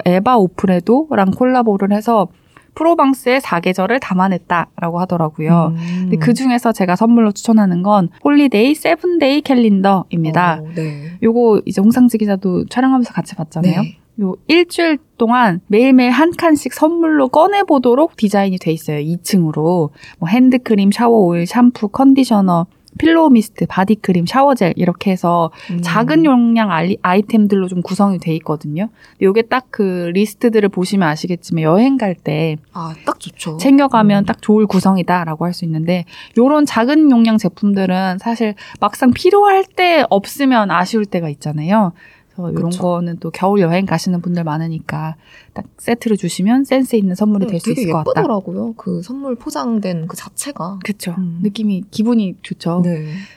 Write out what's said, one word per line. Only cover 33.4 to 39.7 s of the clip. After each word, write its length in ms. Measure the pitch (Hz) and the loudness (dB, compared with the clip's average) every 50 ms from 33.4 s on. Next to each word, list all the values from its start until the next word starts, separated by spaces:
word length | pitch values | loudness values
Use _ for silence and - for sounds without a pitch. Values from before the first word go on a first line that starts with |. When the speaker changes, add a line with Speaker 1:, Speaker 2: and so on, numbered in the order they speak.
| - 170 156 160 | -12 -12 -10 -2
Speaker 1:
챙겨가면 640 | 180 277 277 277 285 269 - 226 214 208 202 202 202 | 2 4 4 4 4 2 2 2 4 4 4 2 0
Speaker 2:
음. 20 | |
Speaker 1:
딱 160 | 180 226 - - | -2 -4 -6 0
좋을 240 | - 214 214 214 | 2 2 2 2
구성이다라고 800 | 202 - 190 - 190 190 185 170 170 175 180 170 160 156 151 165 | 2 2 2 2 2 0 0 0 0 -2 -2 -2 -4 -6 -4 -4
할 80 | 175 175 | -6 -4
수 100 | - 180 | -6 -6
있는데 400 | 165 160 156 160 170 180 180 165 - - - - - _ | -6 -4 -4 -2 -2 -2 -4 -4 -8 -14 -20 -20 -6 _
요런 300 | 226 240 269 302 302 294 | 2 2 4 4 2 0
작은 440 | 277 - 233 226 247 302 311 311 294 | 0 0 -2 0 2 2 4 4 4
용량 280 | 262 233 226 226 220 220 | 4 4 4 2 2 0
제품들은 800 | - 180 - - - 202 202 196 190 180 185 185 190 190 180 190 | 0 -2 -4 -2 -2 0 0 0 0 -2 -2 -2 -2 -4 -4 -6
사실 360 | - 233 233 226 233 214 202 - - - - - | -6 -6 -4 -2 -4 -4 -4 -8 -14 -20 -8 -4
막상 320 | - 208 - - 277 254 240 | -4 -4 -2 0 0 0 0
필요할 520 | - - 359 381 403 403 403 381 381 381 - | 2 2 2 4 4 4 4 4 2 0 -2